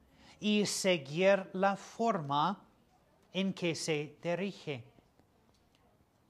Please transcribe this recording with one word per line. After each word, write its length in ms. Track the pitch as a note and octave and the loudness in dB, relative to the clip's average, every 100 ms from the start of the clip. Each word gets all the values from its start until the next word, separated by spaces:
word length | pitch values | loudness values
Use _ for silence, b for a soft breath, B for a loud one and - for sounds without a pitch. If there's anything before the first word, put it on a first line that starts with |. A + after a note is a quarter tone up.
| _ B B B | _ B B B
y 260 | G#3+ G#3 G3 | 0 2 2
seguir 840 | - F#3+ F3 C3+ D#3 F#3+ G3 F#3 | 0 2 2 0 2 4 4 2
la 200 | F#3 G3 | 0 0
forma 880 | G3 - - A3+ G3+ C#3+ C#3+ E3 G3+ - _ _ _ _ _ _ | 0 -6 -4 0 0 0 2 2 0 -10 _ _ _ _ _ _
en 220 | F#3 F#3+ | -4 -2
que 200 | F3+ F3 | -2 -2
se 440 | D#3 - D3 D3+ - | -2 -2 -4 -4 -8
dirige. 640 | E3 E3+ G3+ - - C3 - _ _ _ _ _ _ _ _ _ _ _ _ _ _ | -4 -4 -4 -8 -10 -10 -12 _ _ _ _ _ _ _ _ _ _ _ _ _ _